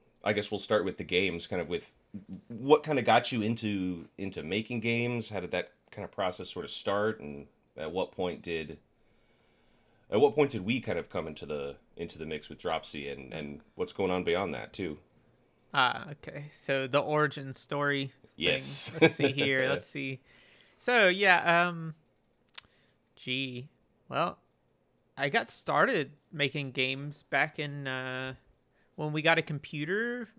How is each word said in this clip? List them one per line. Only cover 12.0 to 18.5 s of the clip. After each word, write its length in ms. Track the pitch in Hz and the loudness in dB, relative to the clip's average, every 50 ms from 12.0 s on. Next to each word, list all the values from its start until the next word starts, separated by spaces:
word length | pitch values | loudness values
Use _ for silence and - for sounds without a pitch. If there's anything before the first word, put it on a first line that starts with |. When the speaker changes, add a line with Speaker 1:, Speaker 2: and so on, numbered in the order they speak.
| 87 82 - | -10 -10 -10
Speaker 1:
the 80 | 78 78 | -10 -8
mix 220 | 78 80 73 - | -8 -8 -8 -10
with 100 | - 76 | -12 -12
Dropsy 520 | - - 87 80 78 - - - 73 69 69 | -6 -4 -2 -2 -2 -4 -8 -10 -10 -8 -8
and, 240 | 67 67 67 62 62 | -8 -10 -10 -10 -10
and 260 | 78 76 71 71 71 - _ _ | -8 -8 -10 -10 -14 -16 _ _
what's 180 | - 110 - - | -8 -8 -6 -2
going 180 | - 98 90 | 0 0 2
on 120 | 92 92 87 | 2 2 2
beyond 300 | 85 85 92 98 87 71 | 2 2 2 0 -2 -4
that 180 | 58 53 - | -6 -8 -8
too? 260 | - - 95 82 73 - - _ _ _ _ _ _ _ _ _ _ _ _ _ - | -8 -6 -6 -6 -6 -8 -12 _ _ _ _ _ _ _ _ _ _ _ _ _ 0
Speaker 2:
Ah, 320 | 143 127 123 - 123 - 151 | 2 2 2 0 -2 -8 -12
okay. 340 | 147 - - - 151 147 147 147 | -14 -14 -14 -14 -12 -12 -14 -14
So 340 | - - - - 139 135 135 | -16 -8 -4 -2 0 0 0
the 140 | 127 123 147 | 2 2 2
origin 560 | - - 151 151 151 147 - 147 139 135 127 | 2 2 2 2 2 2 0 -4 -10 -10 -12
story 560 | - - - 151 143 143 143 143 139 135 131 - _ - | -12 -10 -6 -4 -2 0 0 0 0 -2 -4 -8 _ -20
thing. 180 | - - - 160 | -18 -6 0 2
Speaker 1:
Yes. 460 | 175 | 2